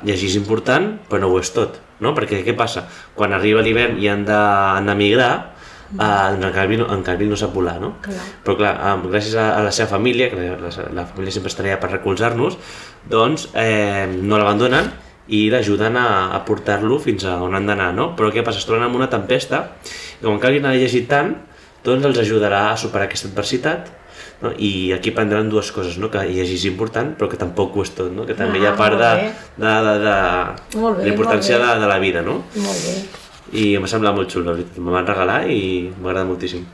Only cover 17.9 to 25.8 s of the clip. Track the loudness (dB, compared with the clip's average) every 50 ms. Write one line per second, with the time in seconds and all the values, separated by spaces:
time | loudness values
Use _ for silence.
17.9 | 0 -2 -2 -4 0 0 0 2 2 0 -2 0 -2 -4 -2 0 0 0 2 0
18.9 | 0 0 0 0 0 -4 0 0 -2 -2 0 -2 -4 -4 -4 -6 -14 -18 -18 -16
19.9 | -14 -14 -14 -16 -14 -4 -2 -2 0 2 2 2 2 4 2 2 2 2 2 2
20.9 | 2 0 0 2 2 2 2 0 -4 -6 -10 -20 -20 -20 -20 -20 -20 -6 0 0
21.9 | 2 2 2 2 2 2 2 2 2 2 2 4 2 2 2 2 0 -2 -4 -4
22.9 | -2 -2 -2 -2 -4 -8 -8 -6 -6 -4 -4 -2 -2 -2 0 -2 -2 -4 -8 -14
23.9 | -20 -20 -20 -20 -20 -20 -20 -20 -14 -8 -6 -6 -4 -2 -4 -2 -2 -2 0 0
24.9 | 0 0 -2 -2 -2 0 0 2 2 0 0 2 0 0 -2 -2 -6 -6